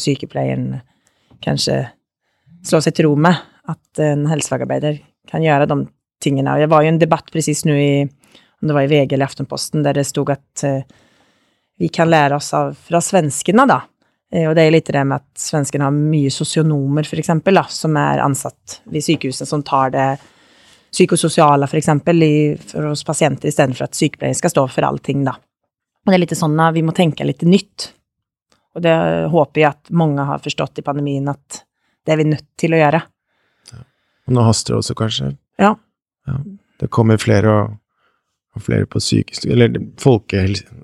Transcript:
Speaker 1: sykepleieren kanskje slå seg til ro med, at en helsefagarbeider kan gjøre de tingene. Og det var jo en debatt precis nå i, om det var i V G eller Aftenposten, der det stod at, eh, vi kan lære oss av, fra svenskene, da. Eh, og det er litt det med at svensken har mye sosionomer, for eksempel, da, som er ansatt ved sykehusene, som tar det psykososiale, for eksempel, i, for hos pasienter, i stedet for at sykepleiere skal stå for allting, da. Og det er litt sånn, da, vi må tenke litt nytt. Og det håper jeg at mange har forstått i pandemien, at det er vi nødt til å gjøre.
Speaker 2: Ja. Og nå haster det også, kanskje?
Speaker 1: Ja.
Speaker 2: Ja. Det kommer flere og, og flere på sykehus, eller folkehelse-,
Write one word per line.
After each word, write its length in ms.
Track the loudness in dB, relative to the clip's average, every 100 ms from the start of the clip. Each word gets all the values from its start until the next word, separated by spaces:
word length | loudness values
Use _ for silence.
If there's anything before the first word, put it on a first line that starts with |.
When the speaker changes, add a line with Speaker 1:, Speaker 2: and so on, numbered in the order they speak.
Speaker 1:
sykepleieren 800 | -4 -4 -4 -6 -4 -4 -6 -8 -12 _ _ _ _ _
kanskje 480 | -6 -4 -2 -2 -4 -12 _ _ _ _ _ -20
slå 180 | -2 0
seg 120 | 2
til 120 | 2 2
ro 60 | 4
med, 180 | 2 2 -2 _ -12
at 300 | -12 _ -4
en 280 | -2 0 -2
helsefagarbeider 760 | -2 -4 -4 -4 -4 -4 -6 -10 _ _
kan 100 | -2
gjøre 280 | 2 2 2
de 180 | 0 -4 _ _ _
tingene. 320 | -4 -2 0
Og 60 | 0
det 80 | 2
var 140 | 4
jo 60 | 4
en 100 | 2
debatt 320 | 2 0 -2
precis 320 | -6 -4 -2
nå 80 | 0
i, 300 | 2 2 0 -2 -6 _ _ _ _
om 80 | -2
det 60 |
var 80 | 0
i 40 | 2
V 200 | 2 2
G 80 |
eller 120 | 0 -2
Aftenposten, 560 | -4 -10 -8 -6 -2
der 100 | -2
det 100 | 0 -2
stod 240 | -2 -4
at, 340 | -4 _ -8
eh, 180 | -4 -4 -6 _ _ _ _ _ _ _ _ -6
vi 100 | -4
kan 200 | 0 2
lære 260 | 4 4 0
oss 160 | -2
av, 220 | -4 -4 -8
fra 220 | -4 -2
svenskene, 680 | 0 0 0 -2 0 2 4
da. 140 | 2 -2 _ _ _ _ -2
Eh, 80 | 0
og 40 | 4
det 80 | 4
er 80 |
litt 160 | 4 2
det 120 | 0 -2
med 140 | -2
at 180 | -8 -14
svensken 400 | -6 -4 -2 -2
har 140 | 0 0
mye 320 | 2 2 0
sosionomer, 720 | -2 -4 0 0 0 0 -2 -2
for 80 | -4
eksempel, 340 | -2 0 2 2
da, 60 | 2
som 240 | -4 -2 0
er 240 | 0 0
ansatt 600 | 0 -2 -6 -14 -18 -20
ved 160 | -10 -6 -2
sykehusene, 420 | -2 -4 -8 -6
som 140 | -6
tar 300 | -2 -2 0
det 140 | 0 -2 -2 -8 _ _ _ _ _ _
psykososiale, 760 | 0 2 2 0 2 4 4 2
for 80 | 0
eksempel, 420 | 0 0 2 2
i, 120 | 4 4 2 -2
for 340 | -8 -6 -6
hos 140 | -6
pasienter, 440 | -6 -2 0 0 -2
i 60 |
stedet 220 | 0 0 -2
for 100 | -8
at 80 | -2
sykepleiere 400 | -2 -2 -6 -2
skal 160 | -2
stå 140 | 0 -2
for 140 | 0 -2
allting, 380 | -2 -4 -2 -2
da. 80 | -4 _ _ _ _ _ _ 0
Og 60 |
det 60 | 2
er 40 |
litt 140 | 2 -2
sånn, 160 | 0 2
da, 140 | 2
vi 120 | 2 0
må 60 | 0
tenke 280 | 0 0 -4
litt 160 | 0 4
nytt. 420 | 4 2 -14 -18 _ _ _ _ _ _ _ _ -2
Og 80 |
det 80 | 2 2 2 0 0
håper 280 | 2 2 2
jeg 80 | 0
at 180 | 0 -4 0
mange 280 | 0 0 -4
har 140 | -6
forstått 340 | -6 -6 -6 -6
i 60 | -6
pandemien, 400 | -4 -4 -4 -4
at 300 | -6 _ -20 _ _ _ _ -2
det 60 |
er 60 | 0
vi 80 | 0
nødt 180 | -2 -6 -4
til 160 | 0 2
å 40 |
gjøre. 200 | 4 2 -2 _ _ _ _ _ _
Speaker 2:
Ja. 80 | -20 -20 _ _ _ -2
Og 80 | 2
nå 80 | 4
haster 280 | 2 0
det 80 | -4
også, 120 | -4
kanskje? 380 | -4 -4 -4 -6 -8 _ 0
Speaker 1:
Ja. 140 | 0 0 _ _ _ _ -8
Speaker 2:
Ja. 100 | -8 -8 -16 _ _
Det 100 | -4
kommer 240 | 0 2 2
flere 320 | 2 2 4
og, 240 | 2 0 -8 _ _ _ _ _ _ _ -12
og 60 |
flere 240 | -4 -2 -2
på 140 | -4
sykehus, 420 | -2 -2 -2 -6
eller 280 | -2 2 2 0 -8 -2
folkehelse-, 680 | 2 2 2 -2 -2 -2 -10 -12